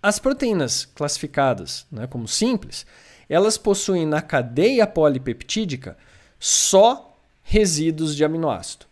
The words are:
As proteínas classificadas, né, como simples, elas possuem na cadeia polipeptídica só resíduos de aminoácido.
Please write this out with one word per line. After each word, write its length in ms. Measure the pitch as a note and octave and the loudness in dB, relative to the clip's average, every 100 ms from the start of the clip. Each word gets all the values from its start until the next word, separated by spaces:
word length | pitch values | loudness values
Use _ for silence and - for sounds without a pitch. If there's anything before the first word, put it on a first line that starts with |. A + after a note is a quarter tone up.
As 160 | G3+ G#3 | 0 0
proteínas 680 | C4 C#4 B3+ G3 B2+ - - | -2 -2 0 0 0 -4 -8
classificadas, 960 | - D3 - D3 - C#3 G#2 F2 - - | -8 -6 -6 -4 0 0 0 -6 -14 -14
né, 140 | A#2+ B2+ | -12 -10
como 200 | B2 A2 | -10 -6
simples, 600 | - A3+ A#3 - - - - - - _ | -2 0 0 -4 -16 -16 -20 -20 -20 _
elas 300 | D#3 G#3 A3 | 2 2 0
possuem 480 | - G3 - F3+ D#3 | 0 0 0 0 0
na 160 | D3+ | -2
cadeia 640 | D#3+ C#3+ A#2+ B2 G3+ C4 G#3 | -2 -4 -2 0 2 4 2
polipeptídica 1080 | F3 D3+ C3 C3 A2+ - - G#3 C3 A2+ - _ _ _ _ | 4 2 2 -4 -8 -6 -6 -4 -8 -12 -20 _ _ _ _
só 800 | - - - F#3+ A3 C4+ - _ _ _ | -2 0 4 6 6 4 -10 _ _ _
resíduos 760 | - G#3+ G3+ D3+ D#3+ D#3 D#3+ D3 | 0 2 2 2 -2 -2 -4 0
de 80 | |
aminoácido. 600 | D3+ E3 D#3+ G2 - - - | 0 0 -2 -4 -8 -16 -20